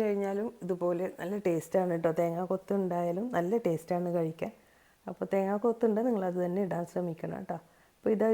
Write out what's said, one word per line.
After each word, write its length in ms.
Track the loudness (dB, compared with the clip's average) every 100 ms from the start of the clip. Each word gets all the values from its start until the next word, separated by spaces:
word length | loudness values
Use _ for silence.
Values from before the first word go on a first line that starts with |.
കഴിഞ്ഞാലും 460 | 2 0 0 -2 -4 -6
ഇതുപോലെ 420 | -6 -2 0 0 -2 -6
നല്ല 180 | -6 -2 2
ടേസ്റ്റാണ് 440 | 0 2 2 2
കേട്ടോ. 180 | 2 0 2
തേങ്ങാക്കൊത്ത് 540 | 0 0 -2 -2 -2 0
ഉണ്ടായാലും 460 | 0 0 0 -2 -2 0
നല്ല 220 | 0 2 2
ടേസ്റ്റാണ് 440 | 0 0 -2 0 0
കഴിക്കാൻ. 340 | 0 -2 -8 -10 _ _ _ _ -12
അപ്പോൾ 200 | -8 -2
തേങ്ങാക്കൊത്തുണ്ട്, 640 | 0 0 2 0 2 2 2 2
നിങ്ങളത് 300 | 0 0 0
തന്നെ 180 | 0 0 -2
ഇടാൻ 160 | -2 -4
ശ്രമിക്കണം 480 | -4 -4 -4 -8 -8
കേട്ടോ. 180 | -6 -8 -10 _ _ _
അപ്പോൾ 160 | 0 2
ഇതാ 120 | 4